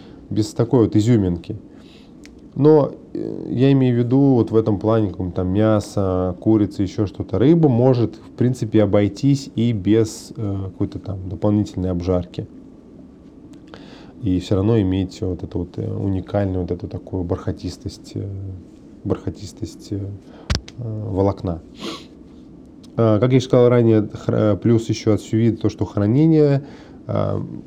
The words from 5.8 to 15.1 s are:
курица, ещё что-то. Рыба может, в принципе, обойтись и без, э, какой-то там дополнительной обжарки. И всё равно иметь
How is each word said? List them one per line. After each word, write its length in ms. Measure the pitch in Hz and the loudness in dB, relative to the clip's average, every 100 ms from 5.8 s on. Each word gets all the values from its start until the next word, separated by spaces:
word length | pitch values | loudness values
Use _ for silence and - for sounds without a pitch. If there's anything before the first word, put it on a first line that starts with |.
| - - 95 92 92 90 | 0 -4 -2 0 -2 -2
курица, 440 | 110 110 101 - | 2 2 2 -2
ещё 220 | 95 - 98 | -4 -2 -6
что-то. 320 | - - 95 | -6 -6 0
Рыба 300 | 127 170 151 | 4 4 4
может, 480 | 117 127 120 113 - | 4 4 4 0 -4
в 160 | - - | -14 -2
принципе, 460 | 123 - 107 107 | -2 -2 0 2
обойтись 680 | 101 104 101 98 135 139 - - | 4 4 2 0 0 0 -2 -2
и 180 | 117 | -2
без, 580 | 110 92 110 110 - - - | 0 2 2 2 -4 -16 -10
э, 200 | 104 98 95 | -6 -6 -8
какой-то 340 | - 98 - | -6 -6 -6
там 280 | - 95 92 | -10 -10 -10
дополнительной 600 | 87 107 104 101 - 90 | -4 0 0 0 -4 -4
обжарки. 560 | 87 85 90 87 - 104 - - - - - - - - - - - - - - - - - | -4 -2 -2 -2 -10 -12 -14 -20 -20 -20 -20 -20 -20 -20 -20 -20 -20 -20 -20 -20 -20 -20 -8
И 160 | 98 90 | -2 -2
всё 160 | - 95 | 0 0
равно 240 | 101 117 | 2 2
иметь 420 | 95 95 92 | 2 0 -4